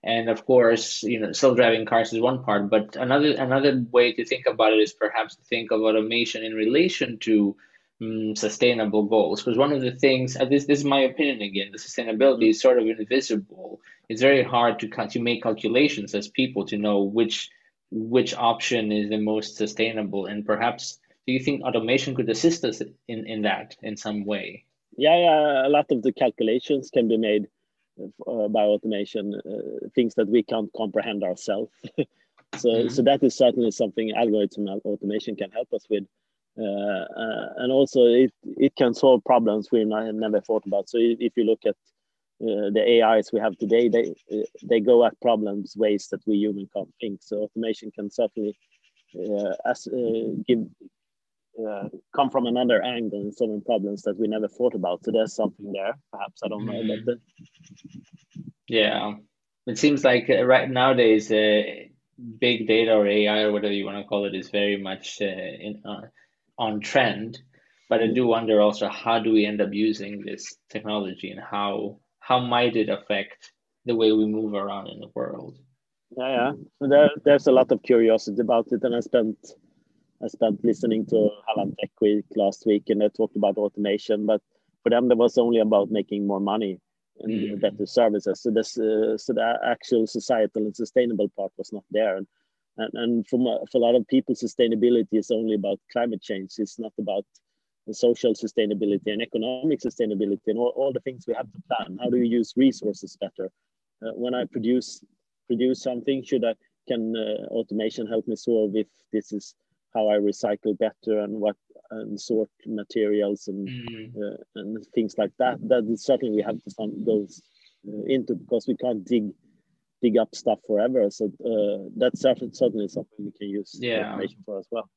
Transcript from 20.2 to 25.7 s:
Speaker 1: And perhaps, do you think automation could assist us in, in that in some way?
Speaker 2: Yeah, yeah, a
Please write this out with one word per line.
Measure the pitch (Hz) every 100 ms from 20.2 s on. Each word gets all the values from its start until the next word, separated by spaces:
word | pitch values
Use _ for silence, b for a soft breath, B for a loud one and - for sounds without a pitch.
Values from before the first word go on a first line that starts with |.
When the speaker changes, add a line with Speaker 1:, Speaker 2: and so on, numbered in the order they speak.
| 92
Speaker 1:
And | 104 107
perhaps, | 107 117 120 - - _ _ -
do |
you | 131 131
think | 143
automation | 127 113 110 135 143 131
could | 113
assist | 110 165 165
us | 120 110 - _ -
in, | 113 107
in | 110
that | 104 92 - -
in | 107 104
some | 110 104
way? | 101 101 - 98 _ _ _ -
Speaker 2:
Yeah, | 147 170 175
yeah, | 156 151 135
a | 135